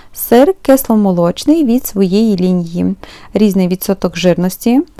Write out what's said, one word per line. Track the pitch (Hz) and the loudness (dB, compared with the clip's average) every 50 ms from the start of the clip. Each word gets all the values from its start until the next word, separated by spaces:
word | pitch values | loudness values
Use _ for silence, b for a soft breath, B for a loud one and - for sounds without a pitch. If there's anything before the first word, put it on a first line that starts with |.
| b b | b b
Сир | - - - - 233 240 285 381 381 - | -14 -14 -2 2 4 4 4 4 2 0
кисломолочний | - - 269 262 - - 226 214 202 190 180 175 170 175 - - - 294 311 339 294 | 0 -2 -2 0 -2 0 0 0 2 2 0 0 0 0 -2 -2 0 0 0 2 2
від | 226 233 262 - | 0 0 -2 -2
своєї | - - 196 196 175 185 208 226 220 202 | -4 -2 -2 0 0 2 2 2 2 0
лінії. | 175 180 185 185 180 170 165 170 180 180 185 196 B B B B B B B - | 0 0 0 0 -2 -2 -4 -4 -4 -4 -4 -4 B B B B B B B -2
Різний | 202 214 208 185 190 185 175 | 0 2 2 2 0 0 0
відсоток | 185 180 - - 190 - - 180 - | -2 -4 -4 -4 -4 -2 -4 -6 -4
жирності. | 165 175 180 170 175 175 185 - - - 233 240 285 359 - b | 0 0 2 2 2 0 -4 -4 -4 -2 0 0 0 0 -2 b